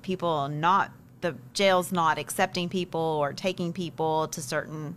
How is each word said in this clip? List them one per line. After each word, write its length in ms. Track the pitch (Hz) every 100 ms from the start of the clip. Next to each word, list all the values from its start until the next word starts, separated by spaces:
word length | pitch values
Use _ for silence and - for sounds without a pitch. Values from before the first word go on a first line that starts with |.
people 460 | - 185 170 156 143
not, 440 | 147 165 190 - - - -
the 120 | 175 123 -
jail's 380 | - 196 185 175
not 260 | 165 160 151
accepting 500 | 143 - 190 185 175
people 320 | 190 175 165
or 320 | 160 151 143
taking 400 | 135 190 180 175
people 560 | 170 170 - 160 156 156
to 120 | 165
certain, 540 | 139 156 - 156 151